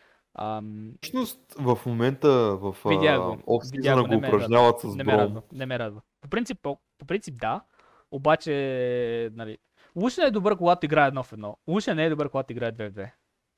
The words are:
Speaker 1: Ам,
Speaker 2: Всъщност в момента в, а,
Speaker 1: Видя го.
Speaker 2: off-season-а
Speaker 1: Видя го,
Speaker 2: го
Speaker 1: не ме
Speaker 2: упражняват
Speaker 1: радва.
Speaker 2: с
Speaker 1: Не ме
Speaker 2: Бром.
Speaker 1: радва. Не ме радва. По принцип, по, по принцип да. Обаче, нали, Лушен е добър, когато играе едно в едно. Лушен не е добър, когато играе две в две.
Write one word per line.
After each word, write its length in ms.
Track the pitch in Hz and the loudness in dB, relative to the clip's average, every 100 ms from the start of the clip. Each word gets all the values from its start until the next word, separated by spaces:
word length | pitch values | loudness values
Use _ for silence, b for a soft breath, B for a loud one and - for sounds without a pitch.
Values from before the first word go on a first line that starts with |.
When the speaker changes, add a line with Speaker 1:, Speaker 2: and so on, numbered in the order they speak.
| b b _ | b b _
Speaker 1:
Ам, 600 | - 107 110 107 107 110 - | -10 -8 -6 -8 -12 -14 -14
Speaker 2:
Всъщност 520 | - 254 226 - _ | -8 -4 -6 -8 _
в 260 | - 127 120 127 | -4 0 0 0
момента 440 | 117 123 135 151 131 110 95 | 0 0 4 4 6 4 0
в, 200 | 98 95 104 | -4 -4 0
а, 40 | |
Speaker 1:
Видя 300 | 98 95 - | 4 4 2
го. 160 | 90 - | 0 -6
Speaker 2:
off-season-а 340 | - 117 127 | -2 -2 -2
Speaker 1:
Видя 240 | 135 139 131 | -2 2 4
го, 60 | |
Speaker 2:
го 60 | 117 | 4
Speaker 1:
не 100 | 110 | 2
ме 100 | 107 | 2
Speaker 2:
упражняват 480 | 104 110 117 120 117 | 2 4 6 6 6
Speaker 1:
радва. 160 | 113 | -2
Speaker 2:
с 40 | 135 | -4
Speaker 1:
Не 80 | |
ме 80 | 135 | 2
Speaker 2:
Бром. 80 | 107 | 2
Speaker 1:
радва. 220 | 104 110 - | 2 -2 -12
Не 140 | 131 131 | -12 -8
ме 140 | 123 | -6
радва. 220 | 110 104 - _ | -6 -10 -20 _
По 80 | - | -6
принцип, 300 | 208 240 196 | -6 -4 -6
по, 180 | 143 139 _ _ | -8 -10 _ _
по 80 | 139 | -8
принцип 320 | 196 - 123 | -8 -6 -8
да. 260 | 110 160 - b b b b | -6 -6 -8 b b b b
Обаче, 1200 | 139 147 156 165 143 139 127 123 123 120 117 113 | -4 0 0 0 -2 -2 -2 -2 -2 -2 -4 -6
нали, 240 | 113 110 107 _ b b 170 | -8 -14 -14 _ b b -4
Лушен 300 | 233 370 294 | -4 0 0
е 60 | |
добър, 260 | 208 190 202 | 2 0 2
когато 280 | 170 175 143 | 4 2 2
играе 220 | 156 139 | 4 4
едно 160 | 135 | 0
в 100 | 123 | -8
едно. 240 | 110 104 - - | -12 -12 -12 -4
Лушен 280 | 190 247 160 | -2 0 0
не 100 | 160 | 0
е 40 | |
добър, 200 | 151 143 | 0 -2
когато 240 | 135 131 | -4 -6
играе 180 | 120 117 | -6 -6
две 180 | 113 104 | -6 -10
в 40 | |
две. 220 | 98 98 - _ _ _ | -10 -14 -16 _ _ _